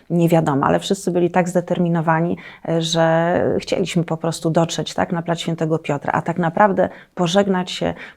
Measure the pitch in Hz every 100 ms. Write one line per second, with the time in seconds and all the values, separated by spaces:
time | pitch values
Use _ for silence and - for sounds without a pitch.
0 | _ 170 170 165 156 139 143 170 - 196
1 | - 175 175 185 175 175 175 175 170 170
2 | 160 160 170 180 - - - 165 165 165
3 | 165 165 170 180 - 196 - - 175 175
4 | 160 160 170 156 165 160 165 - 151 -
5 | 185 170 170 165 - 165 160 156 - 143
6 | - 147 165 170 165 170 208 190 185 -
7 | - - 170 196 196 185 180 - 170 165
8 | -